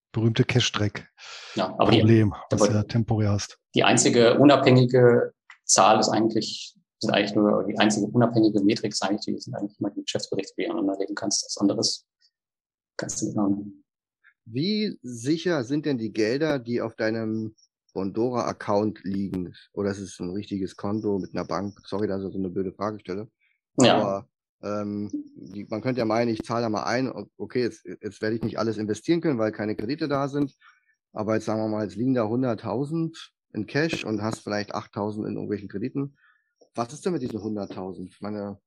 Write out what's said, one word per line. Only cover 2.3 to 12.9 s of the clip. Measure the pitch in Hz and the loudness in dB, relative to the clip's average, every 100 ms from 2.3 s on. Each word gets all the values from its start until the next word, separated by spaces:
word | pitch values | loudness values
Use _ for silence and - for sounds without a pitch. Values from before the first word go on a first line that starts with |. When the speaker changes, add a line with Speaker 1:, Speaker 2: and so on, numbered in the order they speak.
| - - | -2 -4
Speaker 1:
was | 110 | 2
Speaker 2:
aber | 101 | 4
Speaker 1:
du | 107 | 4
ja | |
temporär | 104 117 107 107 107 | 0 -2 0 0 2
hast. | 101 - - _ - | 0 -4 -12 _ 2
Speaker 2:
die | |
einzige | 101 120 - 120 117 - | 4 6 4 6 6 8
unabhängige | 143 135 143 127 127 127 123 120 - - _ - - | 8 8 8 6 6 8 8 6 2 -6 _ -16 2
Zahl | - 104 110 | 6 6 6
ist | 117 | 4
eigentlich, | 110 110 110 - - - - _ _ | 2 2 0 -4 -8 -14 -18 _ _
sind | 107 | 0
eigentlich | 101 104 107 | 2 2 2
nur, | 104 107 95 | 4 2 -2
die | 104 | 2
einzige | 107 107 101 | 2 2 2
unabhängige | 123 120 113 107 104 | 4 4 6 4 4
Metrik | 98 117 107 | 2 2 -2
ist | - | -4
eigentlich, | 98 104 | -4 -4
die | - 104 | -4 -8
sind | - | -8
eigentlich | 113 104 - | -8 -8 -6
immer | 104 | -6
die | - | -6
Geschäftsberichte, | 98 - - - 98 - | -6 -6 -4 -6 -6 -6
die | 95 | -4
du | |
aneinander | 95 95 95 | -2 -2 -2
legen | 98 | -6
kannst. | 104 104 - - | -4 -4 -4 -6
Das | - | 0
anderes | 101 110 - - _ _ _ _ _ _ _ _ _ | 0 2 -2 -4 _ _ _ _ _ _ _ _ _